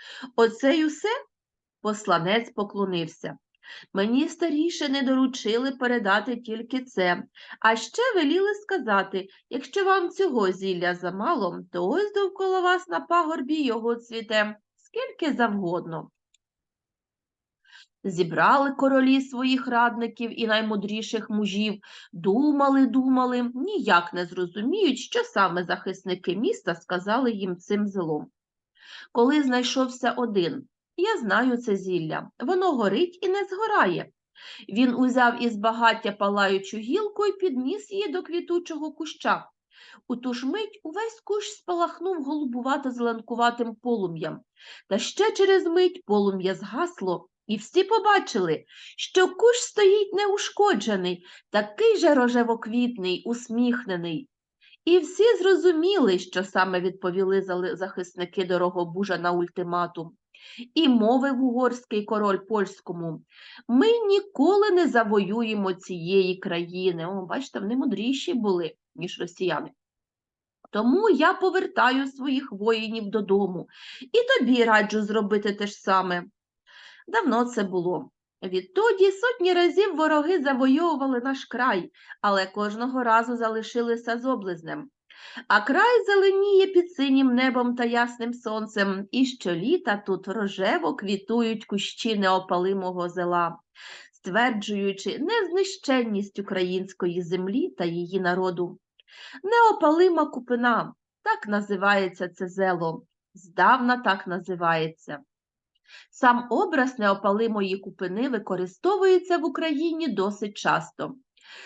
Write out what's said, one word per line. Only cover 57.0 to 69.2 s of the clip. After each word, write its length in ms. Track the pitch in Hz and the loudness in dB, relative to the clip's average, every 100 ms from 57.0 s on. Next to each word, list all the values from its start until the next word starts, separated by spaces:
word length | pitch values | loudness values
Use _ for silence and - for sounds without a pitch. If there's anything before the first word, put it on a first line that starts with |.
| 185 175 190 196 | -4 0 0 0
зали-, 340 | 190 180 180 151 | 0 -4 -4 -4
захисники 680 | 190 196 180 - 175 - | -8 -8 -10 -8 -8 -4
Дорогобужа 760 | 180 180 180 180 170 170 202 175 | -2 0 0 -2 -4 -4 -4 -2
на 140 | 175 | -2
ультиматум. 800 | 175 175 - 175 175 170 170 165 - _ _ - - 240 | 0 -2 -4 -4 -2 -4 -6 -14 -16 _ _ -20 -20 -6
І 140 | - 320 | 0 4
мовив 560 | 240 214 254 269 254 | 4 4 2 2 0
угорський 600 | 262 233 247 240 - 214 | 0 2 0 -2 -6 -4
король 340 | 208 214 208 190 | -2 -2 0 -2
польському: 840 | 196 220 190 - - 170 165 156 - _ - - - | -2 -2 -2 -6 -12 -8 -8 -10 -14 _ -20 -14 0
«Ми 300 | 240 440 466 | 4 4 4
ніколи 720 | 427 392 392 - 294 403 415 | 4 2 0 0 4 4 4
не 180 | 359 330 | 4 4
завоюємо 840 | 233 214 214 185 226 226 214 190 | 2 2 2 0 -2 -2 -2 -4
цієї 640 | 185 - 180 165 196 185 185 | -4 -8 -8 0 2 2 0
країни». 680 | 190 170 170 180 185 170 165 | -4 -6 -6 -4 -2 -2 -4
О, 200 | 196 180 | -8 -6
бачите, 340 | 190 269 233 | -8 -8 -8
вони 160 | 202 254 | -4 -2
мудріші 580 | 285 196 226 269 - | -2 -2 -2 -4 -4
були, 400 | 269 208 180 160 - _ | -2 0 -2 -4 -10 _
ніж 260 | - 175 - | -12 -12 -10